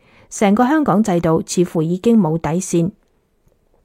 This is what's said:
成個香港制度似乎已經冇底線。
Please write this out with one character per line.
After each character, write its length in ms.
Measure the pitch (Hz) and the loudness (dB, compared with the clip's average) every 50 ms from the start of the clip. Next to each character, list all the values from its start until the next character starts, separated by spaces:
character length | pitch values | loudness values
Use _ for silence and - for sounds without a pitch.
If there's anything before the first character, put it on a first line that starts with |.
| _ _ _ _ _ _ | _ _ _ _ _ _
成 240 | - - 220 196 202 | -6 -2 2 2 4
個 140 | 226 247 | 2 2
香 160 | 247 311 320 294 | 2 2 0 0
港 180 | - 165 202 | 2 0 0
制 180 | 226 - 175 170 | 0 0 0 0
度 220 | 170 165 160 - - | 0 0 0 0 -2
似 200 | - - 185 175 | -4 -2 -2 -2
乎 180 | 175 - 175 | 0 -2 -4
已 160 | 156 165 175 | -2 -2 -4
經 180 | 185 - 233 233 | -2 0 2 2
冇 200 | 220 185 151 165 | 4 2 2 -2
底 220 | 165 - 147 160 180 | -4 -4 -4 -4 -4
線。 320 | 185 - - 170 170 - - _ _ _ _ _ _ _ _ _ _ _ _ _ _ _ _ _ | -4 -2 -2 -2 -2 -2 -6 _ _ _ _ _ _ _ _ _ _ _ _ _ _ _ _ _